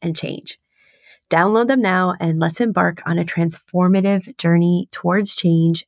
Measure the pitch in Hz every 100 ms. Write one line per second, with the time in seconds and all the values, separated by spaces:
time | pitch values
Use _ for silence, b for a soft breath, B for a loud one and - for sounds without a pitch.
0 | 170 165 - - - - _ b b b
1 | b b b 165 190 220 240 269 202 185
2 | 185 - 165 160 165 165 240 185 175 170
3 | - 170 170 - 170 - - 180 180 190
4 | 196 196 - - 170 170 175 175 - -
5 | 175 190 202 - 175 165 165 165